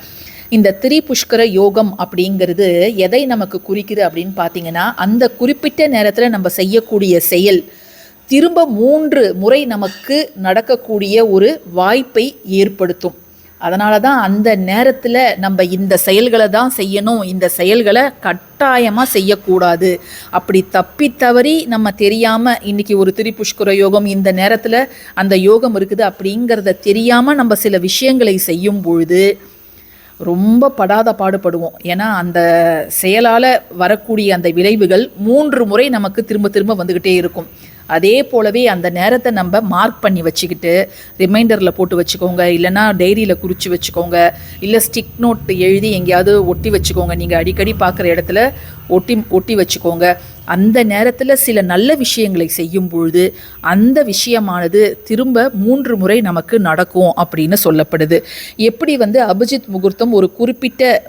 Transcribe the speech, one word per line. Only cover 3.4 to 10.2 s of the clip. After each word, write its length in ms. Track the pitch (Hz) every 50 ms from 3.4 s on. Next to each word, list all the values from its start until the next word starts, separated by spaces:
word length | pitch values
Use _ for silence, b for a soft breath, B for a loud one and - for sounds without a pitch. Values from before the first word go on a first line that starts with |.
| 190 196 - 180 - -
குறிக்குது 300 | 190 208 196 - 208 208
அப்படின்னு 320 | 190 165 160 170 175 196 190
பார்த்தீங்கன்னா, 540 | 196 170 220 - 180 170 165 165 170 185 233 -
அந்த 340 | - 185 196 220 240 254 240
குறிப்பிட்ட 580 | - - 247 262 285 - - 294 - - 302
நேரத்துல 420 | 294 254 214 208 208 202 233 240 240
நம்ம 200 | 220 196 180 180
செய்யக்கூடிய 680 | - - 185 190 214 226 220 - 220 202 202 185 175 170
செயல் 440 | - - 185 175 190 202 190 170 - B B B B B B B B B B B _
திரும்ப 380 | - 269 285 330 349 339 349 330
மூன்று 680 | 285 214 208 233 269 294 311 311 294 285 285 226 190 180
முறை 320 | 185 196 226 262 294 285
நமக்கு 680 | 240 220 202 196 190 - - - - 277 302